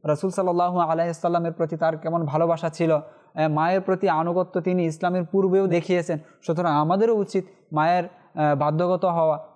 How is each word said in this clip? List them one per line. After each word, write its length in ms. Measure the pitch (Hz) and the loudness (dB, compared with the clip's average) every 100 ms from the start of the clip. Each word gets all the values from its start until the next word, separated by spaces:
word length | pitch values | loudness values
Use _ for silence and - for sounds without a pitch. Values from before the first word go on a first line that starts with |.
| 156 | -2
রাসূল 240 | 151 190 | -2 -2
সাল্লাল্লাহু 500 | 185 185 175 180 180 | -2 0 2 2 0
আলাইহি 300 | 160 160 170 | 0 0 -2
ওয়াসাল্লামের 420 | 160 175 170 170 | -2 -2 0 -2
প্রতি 260 | 165 160 160 | -2 -4 0
তার 200 | 160 160 | -2 -2
কেমন 280 | 165 170 156 | -4 -2 -2
ভালোবাসা 440 | 156 165 170 170 | 0 2 0 -4
ছিল, 220 | 156 160 | -2 0
আহ, 580 | 156 151 - _ - 156 | 0 -2 -18 _ -4 0
মায়ের 320 | 151 165 190 | 0 0 0
প্রতি 280 | 190 185 196 | 0 0 0
আনুগত্য 520 | 160 170 175 180 185 | 0 0 -2 -2 -4
তিনি 240 | 170 180 165 | -2 0 -2
ইসলামের 380 | 156 180 180 | -2 -2 -2
পূর্বেও 440 | 170 196 190 190 190 | -2 0 2 2 2
দেখিয়েছেন। 500 | 170 165 180 165 156 - _ | 0 0 -2 0 -6 -8 _
সুতরাং 320 | - 165 175 | -6 -2 0
আমাদেরও 420 | 147 156 190 226 214 | 2 2 2 2 0
উচিত 300 | 196 196 180 _ _ | 0 -4 -6 _ _
মায়ের, 320 | 151 160 180 175 | 0 2 2 -2
আহ, 500 | - - - 151 143 | -12 -14 -2 0 2
বাধ্যগত 500 | 147 156 180 180 185 | 0 0 0 2 0
হওয়া, 320 | 170 160 151 - | 2 2 0 -6